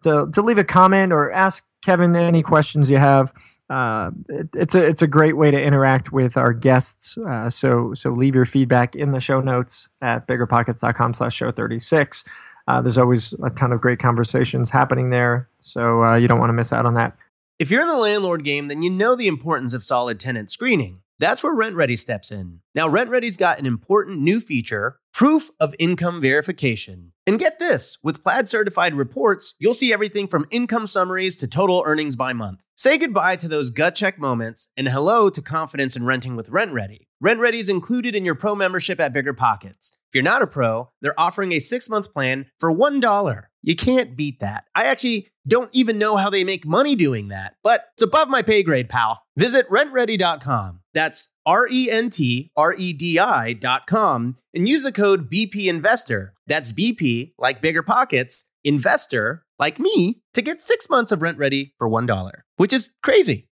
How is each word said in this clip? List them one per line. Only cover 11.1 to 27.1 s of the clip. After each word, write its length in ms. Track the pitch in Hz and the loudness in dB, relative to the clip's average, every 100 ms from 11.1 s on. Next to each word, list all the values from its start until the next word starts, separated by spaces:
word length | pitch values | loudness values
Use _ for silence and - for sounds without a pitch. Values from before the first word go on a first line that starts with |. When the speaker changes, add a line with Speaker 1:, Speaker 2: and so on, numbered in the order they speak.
Speaker 1:
slash 200 | 120 120 | -2 -6
show 180 | - 117 | -4 -6
thirty-six. 760 | 120 113 117 - 160 143 - - - - - - | -6 -6 -6 0 0 0 -4 -14 -20 -20 -16 -2
Uh, 140 | 127 | 0
there's 160 | 123 120 | 2 4
always 340 | 123 123 117 - | 4 4 0 -6
a 60 | 131 | -8
ton 200 | - 127 | -2 -2
of 80 | 120 | 0
great 200 | 123 120 | 0 0
conversations 720 | 127 117 117 131 127 127 120 | 0 0 0 0 0 -2 0
happening 400 | 131 131 127 127 | 2 2 0 0
there, 360 | 123 123 120 127 _ | 0 2 0 -4 _
so, 420 | - - 117 117 | -14 -4 0 4
uh, 120 | 117 117 | 4 6
you 120 | 120 | 4
don't 120 | 117 | 4
wanna 120 | 117 | 2
miss 220 | 117 117 | 0 -2
out 120 | 120 117 | 0 0
on 100 | 117 | 0
that. 200 | 117 - _ _ _ _ | -2 -4 _ _ _ _
Speaker 2:
If 140 | 143 | -2
you're 120 | 220 | 0
in 40 | 330 | 0
the 80 | 302 | 0
landlord 480 | 220 208 190 170 | 0 0 -2 -4
game, 240 | 143 143 143 | -2 -4 -6
then 140 | 147 | -2
you 80 | 170 | 0
know 260 | 185 220 247 | 2 2 2
the 120 | 220 | 0
importance 460 | 151 135 151 127 | -2 -2 -2 -2
of 100 | 120 | -6
solid 360 | 101 127 123 107 | -2 -2 0 -4
tenant 320 | 131 120 101 | -6 -8 -8
screening. 500 | - 247 208 107 92 _ _ | -6 -2 0 -2 -10 _ _
That's 260 | 156 247 | -2 0
where 120 | 285 294 | -2 -2
RentRedi 420 | 220 175 143 120 | -2 0 -2 -2
steps 340 | - 110 - | -4 -8 -8
in. 280 | 104 90 87 _ | -12 -14 -16 _
Now, 160 | 143 160 | -4 0
RentRedi's 480 | 160 247 247 233 180 | 0 0 -2 -4 0
got 200 | 180 170 | 0 0
an 80 | 135 | -2
important 540 | 117 _ 202 202 185 | -4 _ 0 0 -2
new 220 | 147 214 | 0 0
feature, 580 | 220 135 117 107 107 - _ | -2 -6 -4 -4 -4 -6 _
proof 360 | - 254 311 302 _ | 0 2 2 -2 _
of 120 | 156 - | -4 -2
income 400 | 165 180 170 175 | -4 -2 -4 -2
verification. 920 | 135 143 156 170 139 110 - 90 87 | 0 0 -2 -4 -4 -4 -8 -16 -20